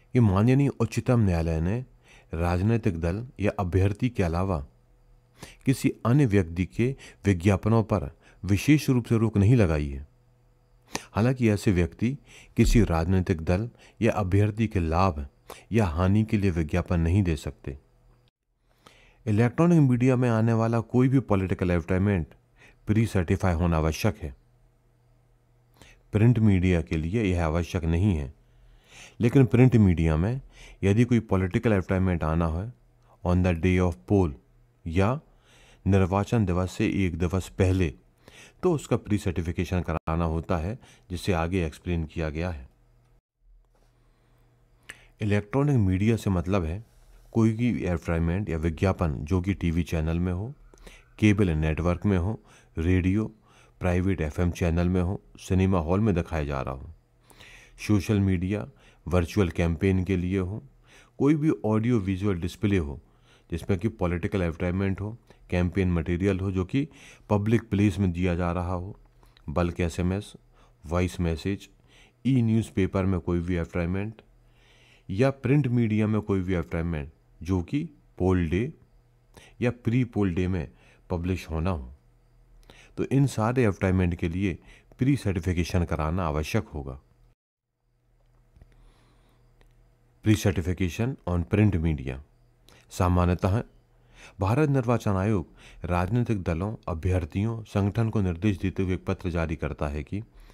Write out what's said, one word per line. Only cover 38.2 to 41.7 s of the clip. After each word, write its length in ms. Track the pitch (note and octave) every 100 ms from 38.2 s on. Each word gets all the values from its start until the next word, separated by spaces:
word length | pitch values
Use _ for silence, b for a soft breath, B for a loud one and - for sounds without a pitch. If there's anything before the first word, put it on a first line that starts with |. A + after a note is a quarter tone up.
| B B B B
तो 80 | F3+
उसका 240 | D3+ - B2
pre 200 | - G2+
certification 640 | G2 E2+ E2+ F2 F2 F2+ E2
कराना 400 | D#2+ - E2 E2
होता 320 | D#2+ - F2+
है, 200 | E2+ B2+ B B -
जिसे 240 | F2+ -
आगे 320 | E2+ E2 F#2+
एक्सप्लेन 380 | D#2+